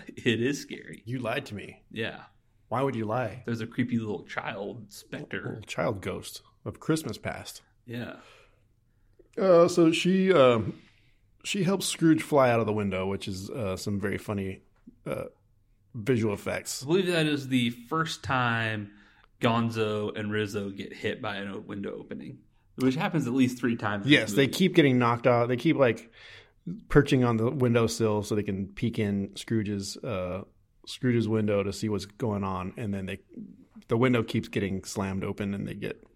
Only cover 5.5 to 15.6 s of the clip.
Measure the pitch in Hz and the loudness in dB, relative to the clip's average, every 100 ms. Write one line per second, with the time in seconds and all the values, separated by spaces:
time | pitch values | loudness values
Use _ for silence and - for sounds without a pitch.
5.5 | 113 - - 135 101 95 90 - - _ | -10 -10 -4 -2 -2 -6 -8 -10 -16 _
6.5 | _ 113 - - 160 143 104 98 - - | _ -12 -10 -2 -2 -2 -8 -8 -10 -12
7.5 | - _ _ - 117 107 - - - _ | -18 _ _ -12 -10 -10 -12 -20 -20 _
8.5 | _ _ _ _ _ _ _ _ - 190 | _ _ _ _ _ _ _ _ -2 6
9.5 | 170 175 175 165 165 180 190 190 170 127 | 8 8 6 6 6 2 4 6 8 8
10.5 | 117 95 - - _ _ _ _ _ - | 6 2 -8 -16 _ _ _ _ _ -6
11.5 | 202 170 147 - - 165 156 - 147 131 | -2 0 0 -2 2 4 4 4 4 6
12.5 | 117 110 107 101 92 95 98 - 95 98 | 4 2 0 0 -2 -2 -4 -6 -8 -8
13.5 | - 101 92 - 101 101 95 - 101 95 | -6 -4 -4 -2 -2 -2 -4 -4 -4 -4
14.5 | 92 _ _ - - - - - _ _ | -8 _ _ -20 -14 -8 -8 -8 _ _
15.5 | _ | _